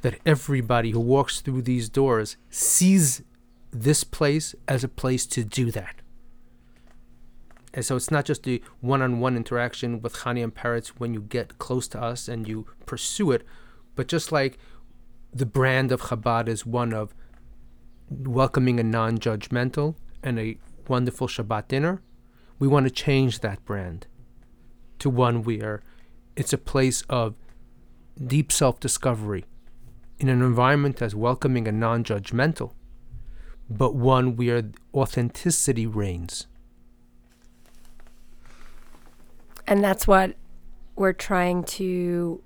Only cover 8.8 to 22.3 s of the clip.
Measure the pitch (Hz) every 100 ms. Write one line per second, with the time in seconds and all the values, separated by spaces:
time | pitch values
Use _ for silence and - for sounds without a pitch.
8.8 | 123 139 127 120 127 120 113 120 120 -
9.8 | 120 117 117 - 127 120 117 - 120 117
10.8 | - - 120 113 104 123 107 - - 127
11.8 | - - 117 123 - 117 107 110 110 -
12.8 | - 117 - - 190 120 - - - -
13.8 | - - 127 165 - 151 135 - - -
14.8 | - - - - - 120 123 131 131 131
15.8 | 131 127 - 120 113 117 117 113 117 120
16.8 | 120 110 107 - - - - - - -
17.8 | - - - 131 131 123 131 - 127 120
18.8 | 113 113 113 113 120 107 - 123 127 147
19.8 | 147 160 - - 135 117 110 113 - -
20.8 | - 127 123 - 127 - 107 107 - 135
21.8 | 156 185 - - -